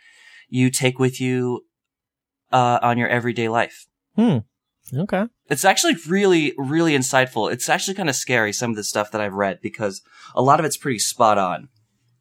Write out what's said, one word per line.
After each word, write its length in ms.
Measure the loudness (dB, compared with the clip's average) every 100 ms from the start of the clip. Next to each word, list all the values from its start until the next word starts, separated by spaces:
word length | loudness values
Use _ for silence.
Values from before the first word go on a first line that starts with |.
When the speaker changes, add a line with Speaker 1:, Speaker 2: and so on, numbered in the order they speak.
| _ _ -20 -20 -6
Speaker 1:
you 220 | 0 0
take 280 | 2 0 2
with 220 | -2 0
you, 440 | -2 -2 -2 -4 -10 _ _ _ _ _ _ _ -2
uh, 260 | 0 2 2
on 160 | 2 0
your 100 | 0
everyday 400 | 0 -2 -2 -2
life. 380 | 0 -2 -6 -20 _ _ 0
Speaker 2:
Hmm. 220 | 2 2 -2 _ _ _ -10
Okay. 300 | -8 -4 -4 -4 _ -6
Speaker 1:
It's 160 | 0
actually 320 | 2 2 0 -2 0
really, 440 | 2 4 4 2 -2
really 340 | -2 0 2
insightful. 580 | 2 2 2 2 0 -4
It's 180 | -4 -2
actually 260 | -2 -2
kinda 180 | -4 -4
scary, 400 | -4 0 0 0
some 180 | -2 -4
of 60 | -6
the 80 |
stuff 260 | -4 -2 -2
that 80 | -2
I've 120 | -4
read, 260 | -2 -2 -2
because 400 | -10 -6 -8 -8 _ -20 -8
a 80 | 0
lot 160 | 4 4
of 60 | 2
it's 100 | -4
pretty 220 | -6 -4
spot 400 | -4 2 2 4
on. 300 | 0 -4 -12 _ _ _ _ _